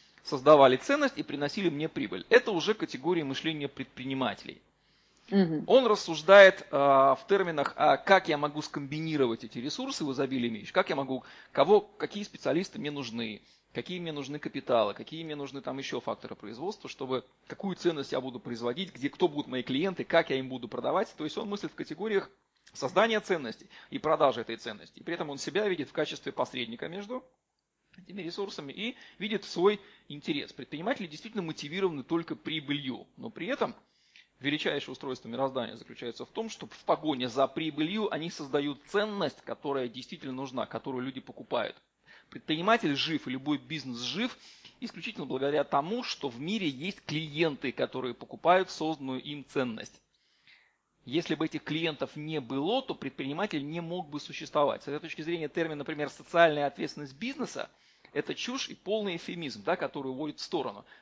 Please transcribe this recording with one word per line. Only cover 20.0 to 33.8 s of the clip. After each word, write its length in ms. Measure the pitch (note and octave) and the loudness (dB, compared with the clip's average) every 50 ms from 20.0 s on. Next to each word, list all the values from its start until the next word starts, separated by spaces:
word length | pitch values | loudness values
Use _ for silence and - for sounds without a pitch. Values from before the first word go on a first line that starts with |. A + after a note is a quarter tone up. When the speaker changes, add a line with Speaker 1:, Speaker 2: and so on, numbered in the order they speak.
| B2 | -2
Speaker 1:
как 240 | - E3+ E3 - - | 2 4 4 4 4
я 80 | C3+ | 0
им 100 | C3 C3 B2+ | -2 -2 -4
буду 180 | C3 B2 A#2+ | -8 -8 -8
продавать. 460 | - - A#2+ A#2+ C3 D#3 F#3+ A3+ - - | -8 -6 -4 -2 0 0 0 0 -2 -4
То 80 | - D3+ | -8 -8
есть 120 | D3+ - | -6 -6
он 120 | G#3 - G3+ | -6 -6 -4
мыслит 220 | G3+ G3 - D3+ | -6 -6 -6 -8
в 40 | - | -8
категориях 540 | - D3 - D3+ D#3 G3+ A3 G#3 F#3+ - - _ _ _ _ _ _ _ - - | -8 -10 -10 -8 -6 -4 0 0 -2 -2 -4 _ _ _ _ _ _ _ -20 -10
создания 460 | - C#3+ B2+ - F#3 A3 A#3 A3 G#3 | -6 -4 0 4 4 4 4 4 0
ценности 500 | - - - D#3+ C3 A2 - - - - - - - - | 0 0 -2 -2 -2 -6 -10 -10 -14 -20 -20 -20 -16 -10
и 80 | - C3+ | -8 -4
продажи 420 | - D3+ D#3 D3 D3+ C3+ A2+ A#2 | 0 0 2 4 4 4 4 2
этой 140 | A2 - A2+ | -4 -6 -8
ценности. 440 | A2 - A#2 G#2+ G2 E2 - - - | -8 -8 -10 -10 -12 -14 -20 -20 -12
И 40 | - | -8
при 100 | D#3+ E3+ | -6 -4
этом 140 | F3 E3 D3 | -4 -4 -6
он 80 | C#3 | -6
себя 300 | C3+ - - C#3+ G3 G#3+ | -6 -6 -2 0 0 2
видит 220 | G3+ F3+ E3 C3 - | 2 0 0 -2 -4
в 40 | - | -2
качестве 380 | D#3+ D3+ - D#3 - - - | -2 -2 -2 -2 -8 -8 -6
посредника 560 | - - B2+ - - B2+ A#2+ A2+ A#2 - - | -2 -2 -2 -2 -2 -6 -6 -6 -6 -8 -8
между 360 | D#3+ E3+ G3+ G3+ G3+ B3+ B3 - - _ _ _ _ _ _ _ _ _ _ _ _ _ | -8 -8 -10 -10 -8 -10 -10 -10 -14 _ _ _ _ _ _ _ _ _ _ _ _ _
этими 240 | - F3+ - F#3 G3+ | -20 -20 -16 -12 -10
ресурсами 500 | E3+ E3+ E3+ G#3 G3 G3+ - - D3 C3+ | -10 -8 -6 -6 -6 -6 -6 -10 -10 -10
и 240 | - F3+ G#3 B3 B3 - - - - - | -8 -8 -6 -8 -8 -10 -16 -20 -12 -8
видит 240 | G3 G#3+ A3 - - | -6 -4 -4 -4 -4
свой 360 | - - E3+ F3 G#3 G#3 G3+ - - - - _ | -4 0 4 4 4 4 4 -4 -14 -20 -20 _
интерес. 460 | - C#3+ D3 - - D3+ C#3+ - - - | -16 -14 -10 -4 -4 -4 -4 -4 -8 -10
Предприниматели 540 | - B2+ - C#3+ D3 F3 A3+ C#4 - G3 | -14 -14 -10 -10 -6 -4 -4 -4 -4 -6
действительно 360 | D#3+ D3 - - A3 A3 G#3 E3+ | -12 -12 -14 -14 -10 -8 -6 -6
мотивированы 600 | D#3+ C#3+ - - D3 E3 G3 F#3+ F3+ D#3 C3+ A#2+ | -6 -6 -8 -10 -8 -4 0 0 0 0 -2 -4
только 320 | - E3+ E3+ E3+ - D3+ | -2 -2 -2 -2 -4 -8
прибылью, 680 | - - D#3 D#3+ D#3 C3+ C#3 C#3+ D3 C#3 C3 A#2 - - _ _ | -8 -8 -6 -6 -6 -4 -4 -4 -4 -4 -6 -8 -8 -10 _ _
но 120 | - - A#2 | -14 -12 -12
при 180 | - - E3+ | -10 -8 -6
этом 280 | A3 C#4+ - G#3 B2 - - | -4 -2 -2 -2 -4 -4 -10